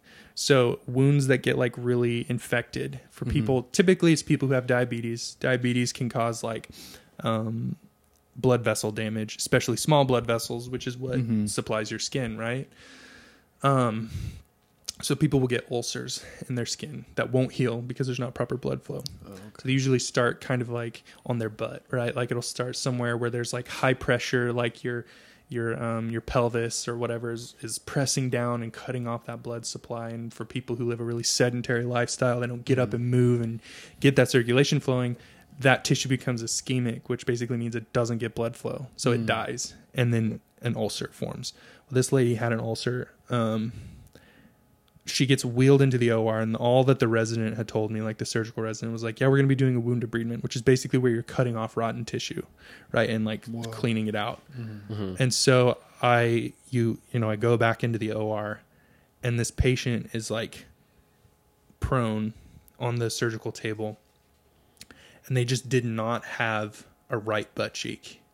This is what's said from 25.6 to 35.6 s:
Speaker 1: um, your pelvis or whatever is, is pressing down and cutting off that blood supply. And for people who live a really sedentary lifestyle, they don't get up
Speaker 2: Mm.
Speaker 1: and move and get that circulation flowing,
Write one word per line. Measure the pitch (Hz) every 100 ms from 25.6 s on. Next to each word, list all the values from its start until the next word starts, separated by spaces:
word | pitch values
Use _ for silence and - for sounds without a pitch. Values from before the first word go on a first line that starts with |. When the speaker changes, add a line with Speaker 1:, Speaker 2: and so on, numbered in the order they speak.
| 113 113
Speaker 1:
um, | 117 113 113
your | 113
pelvis | - 131 120 117 117 - -
or | 117
whatever | 117 117 120
is, | 117 120 -
is | 113 107
pressing | - - 135 - 127
down | 120 120 120
and | 113
cutting | - - 123 120
off | 117
that | - 117
blood | 120 117 117
supply. | 120 - 117 117
And | 117 117
for | -
people | 117 131 - 123
who | 120
live | 117
a |
really | 117 117
sedentary | 113 - 123 120 117 120
lifestyle, | 120 120 120 - 127 120
they | 123
don't | 120
get | 120 131
up | 120
Speaker 2:
Mm. |
Speaker 1:
and | 117 123
move | 123 123 120
and | 113 117 - - - -
get | 139 135
that | 123
circulation | 131 117 123 143 147
flowing, | - 127 123 120 - - - 143